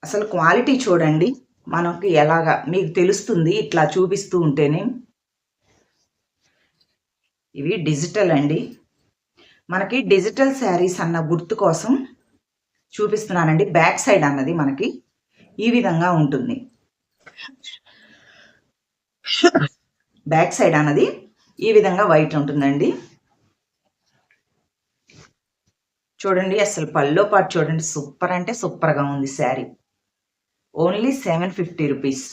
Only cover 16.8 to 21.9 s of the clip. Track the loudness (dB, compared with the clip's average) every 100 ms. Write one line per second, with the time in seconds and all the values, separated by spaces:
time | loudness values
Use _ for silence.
16.8 | _ _ _ _ -20 -20 -20 -20 -20 -20
17.8 | _ _ _ _ _ _ _ _ _ _
18.8 | _ _ _ _ -8 2 4 4 -2 _
19.8 | _ _ _ _ -2 2 2 2 2 4
20.8 | 2 2 0 -2 -18 _ _ _ 4 6
21.8 | 6